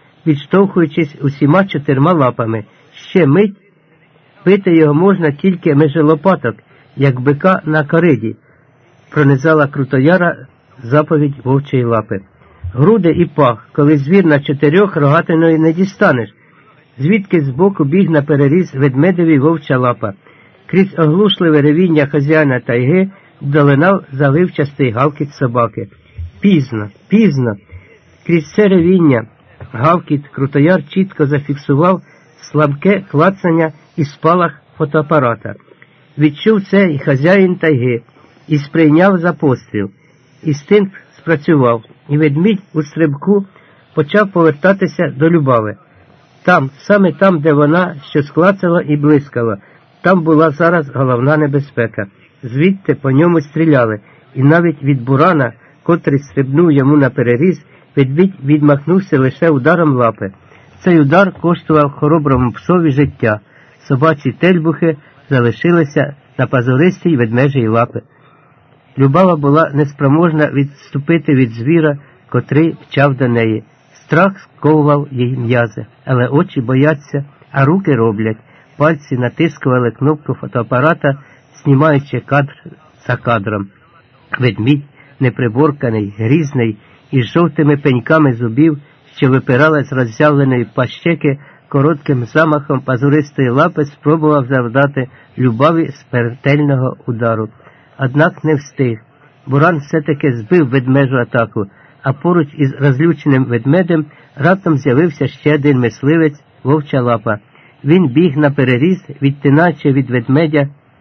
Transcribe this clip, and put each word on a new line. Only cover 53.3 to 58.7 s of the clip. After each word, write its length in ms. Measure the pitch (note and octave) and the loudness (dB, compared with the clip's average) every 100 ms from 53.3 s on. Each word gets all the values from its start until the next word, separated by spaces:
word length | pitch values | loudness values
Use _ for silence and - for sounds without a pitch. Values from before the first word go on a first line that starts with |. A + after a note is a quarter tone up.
| E3 | 0
стріляли, 580 | D3 D#3 E3 C3+ A2+ G#2+ - _ _ C3+ | -2 -2 2 2 2 -4 -10 _ _ -2
і 80 | |
навіть 400 | C#3 E3 E3+ C#3+ | 2 2 2 -2
від 200 | C3+ C#3 | -2 -2
бурана, 500 | A#2 C3+ E3+ E3 A#2+ - _ _ | 0 0 2 2 -2 -6 _ _
котрий 360 | - E3+ D#3 C#3 | -4 -2 -2 -4
стрибнув 520 | - - C3 C#3 F3 | -4 -6 -2 2 2
йому 260 | C#3 C3 D3 | 2 2 2
на 120 | C3+ | 2
переріз, 560 | B2 A#2+ A#2+ F#3 C#3+ - - _ - | 0 -2 0 0 -2 -8 -20 _ -2
ведмідь 380 | C3+ C#3+ G3 D#3 | 0 2 0 -2
відмахнувся 760 | C3+ D3+ D3 | -2 0 2